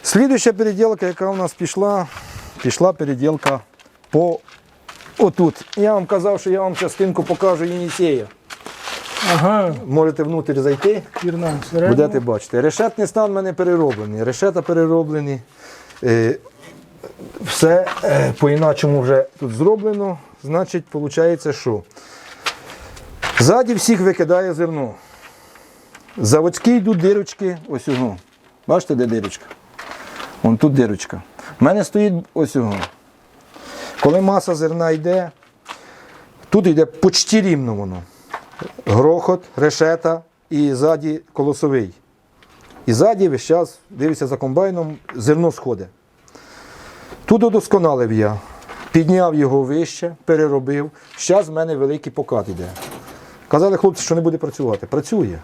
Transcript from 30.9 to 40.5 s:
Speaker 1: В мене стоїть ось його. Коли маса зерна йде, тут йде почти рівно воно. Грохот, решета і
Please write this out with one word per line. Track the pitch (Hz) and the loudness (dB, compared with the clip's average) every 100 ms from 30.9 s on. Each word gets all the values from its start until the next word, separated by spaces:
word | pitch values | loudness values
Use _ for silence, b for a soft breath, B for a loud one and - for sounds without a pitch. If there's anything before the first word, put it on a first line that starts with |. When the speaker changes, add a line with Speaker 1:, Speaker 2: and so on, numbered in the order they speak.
| 101 - - - - B B | 0 -8 -12 -14 -20 B B
Speaker 1:
В | |
мене | 135 202 | 2 2
стоїть | 180 208 208 170 - | 0 0 0 0 -6
ось | - 143 135 | -2 -2 0
його. | 113 98 92 _ _ _ _ _ _ B B B B B | -2 -4 -8 _ _ _ _ _ _ B B B B B
Коли | 139 175 | 2 4
маса | 190 196 - 160 | 2 2 0 -2
зерна | 160 165 165 | -2 0 0
йде, | 160 165 185 170 _ _ _ - B B B B B B _ - | 0 0 -2 -2 _ _ _ -20 B B B B B B _ 0
тут | 208 185 | 2 4
йде | 156 160 | 4 2
почти | - 185 - - 220 | 2 2 2 2 2
рівно | 190 151 127 104 | 2 0 -2 -4
воно. | 98 92 90 _ - - - - - - - | -6 -10 -14 _ -16 -16 -16 -18 -18 -10 2
Грохот, | 107 147 170 170 180 - - | 4 6 4 2 -2 -4 0
решета | 147 - 160 165 165 165 _ _ | 0 2 2 2 0 -2 _ _
і | _ | _